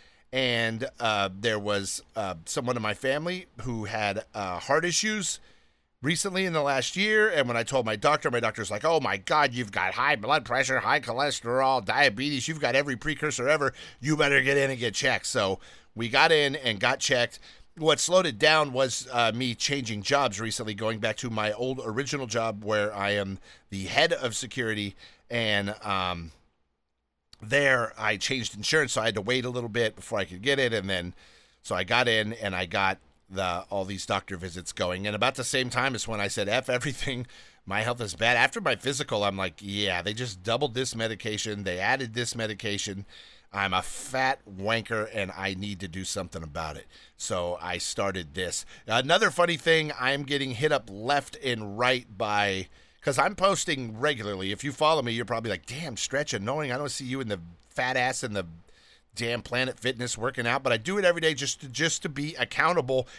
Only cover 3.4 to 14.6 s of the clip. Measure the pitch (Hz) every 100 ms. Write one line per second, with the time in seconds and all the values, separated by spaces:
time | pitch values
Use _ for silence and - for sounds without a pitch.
3.4 | 180 - 113 117 104 110 104 101 - -
4.4 | 98 87 - 147 175 160 220 214 185 -
5.4 | - - _ _ _ _ 131 170 196 185
6.4 | 190 160 143 135 127 180 208 214 214 165
7.4 | 123 117 117 135 110 107 147 151 151 123
8.4 | 113 110 104 107 156 165 127 98 95 156
9.4 | 143 120 110 98 92 95 135 143 107 151
10.4 | 120 120 131 127 107 143 120 120 143 127
11.4 | 117 127 135 131 98 117 143 107 139 143
12.4 | 139 160 139 131 143 123 151 147 151 127
13.4 | 127 151 135 - - - 131 151 151 139
14.4 | 131 139